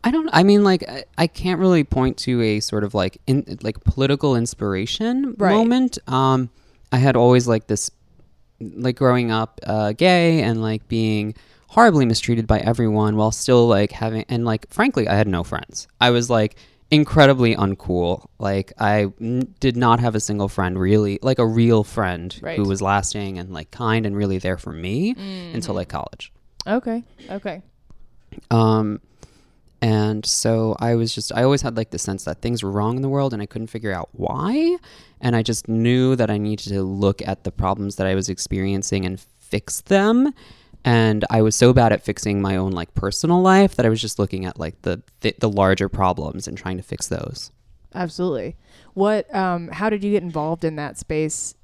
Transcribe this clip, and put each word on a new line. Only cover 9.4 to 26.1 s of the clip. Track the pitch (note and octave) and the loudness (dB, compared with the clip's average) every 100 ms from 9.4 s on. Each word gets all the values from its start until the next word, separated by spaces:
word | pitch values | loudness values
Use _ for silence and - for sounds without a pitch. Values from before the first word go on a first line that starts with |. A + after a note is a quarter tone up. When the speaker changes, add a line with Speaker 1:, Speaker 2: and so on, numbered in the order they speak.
| A2+ - - | -2 -8 -4
Speaker 1:
uh, | G#2+ G#2 | -2 -2
gay | G#2+ F3+ F3+ E3+ E3 | 2 4 4 4 2
and, | A2 A2+ | 2 0
like, | A2 G#2+ - | -2 -4 -4
being | A2+ A2 G#2+ G#2+ A2 _ _ _ | -2 0 0 -4 -8 _ _ _
horribly | - A#3 D#3 B2 | 4 6 6 4
mistreated | A2+ - A#2 A2 | 2 0 -2 2
by | G#2+ | 0
everyone | A2 A#2+ A2+ G#2+ G#2+ G#2+ | 2 2 2 2 2 2
while | A2 | 0
still, | A2 - B2 A#2 | 0 2 4 6
like, | G2+ G#2 | 4 2
having, | - A2+ A2 - | -2 -6 -6 -4
and, | A#2+ A#2+ | -2 -2
like, | A2 - | -2 -4
frankly, | - G#3 F#3 A2 | -2 0 0 0
I | G2+ | 2
had | G#2 | 2
no | F2+ | 0
friends. | E2+ - - - - _ | -4 -8 -10 -16 -18 _
I | B2 | 2
was, | A#2+ A#2+ | 2 2
like, | A#2 G#2+ - - _ _ | 0 0 -4 -20 _ _
incredibly | D3+ D3 D#3 C#3 C3+ A#2+ A2+ | 2 4 6 6 6 2 2
uncool. | G2 G2 - F2+ F2 F2+ - _ | 0 -2 -4 -2 -2 -4 -8 _
Like, | G2+ G2 F#2+ - | -4 -4 -6 -4
I | G#2+ G#2+ G2+ - | 0 2 0 -4
n-, | A2+ B2 B2+ - | -6 -4 -4 -2
did | C3+ A#2+ | -2 2
not | B2 A#2+ | 2 4
have | A#2+ A2 | 2 -2
a | |
single | G#2+ G#2 G2 | -4 -2 -2
friend, | - F#2 F#2 | -2 -2 0
really, | F#2 G#2+ G#2 G2+ | 4 4 2 -2
like, | C3 C3 | -2 0
a | A2+ | 2
real | A2+ A#2 A2+ | 4 4 4
friend | G#2 - G2 F2 F2+ - | 2 -2 -4 -4 -10 -12
Speaker 2:
Right. | - E3 | -8 -4
Speaker 1:
who | |
was | G2+ G2 | -2 -2
lasting | G2 G2+ G2 G#2 G2 F#2 | 0 0 -2 -6 -8 -10
and, | F2+ | -12
like, | E2+ D#2+ | -12 -14
kind | - A#2 A2+ G#2+ | -6 0 0 0
and | G2+ | -2
really | G2+ F#2+ | -2 -2
there | F#2 F#2 | -4 -6
for | - | -6
me | D#2+ F2 A2+ G3 B3+ | -10 -6 -4 -4 -4
Speaker 2:
Mm-hmm. | G3 F#3+ F3 B2+ | -10 -12 -10 -10
Speaker 1:
until, | E3+ | -6
like, | F#2+ F2+ | -6 -6
college. | D2 - | -8 -10